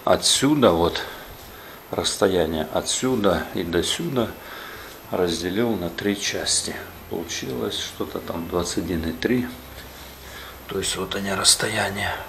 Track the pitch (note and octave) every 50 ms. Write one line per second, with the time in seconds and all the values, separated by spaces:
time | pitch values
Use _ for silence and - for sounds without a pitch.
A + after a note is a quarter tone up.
0 | - - F#2 F2 - - - - - - D3+ D3 B2+ G#2 F2 E2 E2+ E2 - -
1 | - - - - - - - - - - - - - - - - - - - -
2 | E2+ - - - G#2+ G2+ F#2+ F2+ E2+ D2+ E2 D#2+ D#2 - - F2+ E2 - - -
3 | - C3 C3 A#2 G2+ G2 F2 D#2+ - - - G2+ F#2 E2+ E2+ F2+ E2 - - -
4 | E2+ E3+ D3 B2+ A2+ G#2+ - - - - - - - - - - - - - -
5 | - - - F#2+ F2+ F2 E2+ D#2+ E2+ F2+ F2+ G2+ A#2+ A#2+ A2 F#2+ F2 A#2 - -
6 | - G#2 G2+ - - - - F#2+ D#2+ - - - - - - - - - - -
7 | - - - F#2 F2 - - - - C3 C3 B2 A#2 G#2 G2 - - - - -
8 | G#2 - - F#2+ - - - E2+ E2+ E2+ F2+ F2 E2+ - - - F2+ E2+ F2+ E2
9 | D#2+ E2 D#2+ - - G2+ A#2+ B2+ A#2+ - - - - - - - - - - -
10 | - - - - - - - - - - - - - - - G2 F#2+ - - F2
11 | F#2+ F#2 F#2+ G2+ G2 G2 G2 F#2+ G2 F#2+ - - - G#2+ G#2+ A2 A2+ A#2+ G2+ G2+
12 | G2 F#2 F2+ - -